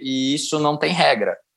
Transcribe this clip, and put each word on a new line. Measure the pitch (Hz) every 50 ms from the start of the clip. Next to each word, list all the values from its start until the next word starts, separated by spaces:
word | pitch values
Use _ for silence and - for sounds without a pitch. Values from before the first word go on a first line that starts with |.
e | 135 131 131 131 131 135 143
isso | 147 - - 156 151
não | 151 147 139
tem | - 156 -
regra, | 190 165 156 143 131 110 101 92 87 - _ _ _